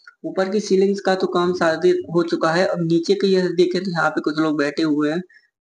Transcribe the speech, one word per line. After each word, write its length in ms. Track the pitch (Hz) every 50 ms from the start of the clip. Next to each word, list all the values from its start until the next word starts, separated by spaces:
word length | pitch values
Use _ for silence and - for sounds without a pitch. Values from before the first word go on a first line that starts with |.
| _ - - _ -
ऊपर 240 | 160 160 190 190 196
की 120 | 208 214
ceilings 380 | 202 - 190 190 190 196 202 196
का 120 | - 190 190
तो 100 | 190 190 180
काम 260 | - 170 175 180 180
शायद 320 | 180 180 165 160 160 175 180 175 180 - -
हो 120 | 160 175 170
चुका 280 | 170 170 - 170 160
है। 140 | 160 175 190
अब 160 | - - 175
नीचे 320 | 170 160 170 170 170 - 196
के 120 | 196 202
यह 220 | 196 190 185 180 175 170
देखें 280 | 175 175 175 - 180
तो 80 | 190 202
यहाँ 200 | 170 165 156 156
पे 100 | 156 165
कुछ 160 | - 156 151 151
लोग 200 | 160 156 151 151
बैठे 240 | 143 147 147 - 160
हुए 280 | 156 147 147 151 147
हैं, 100 | 156 175 180 - _ _ _ _ _ _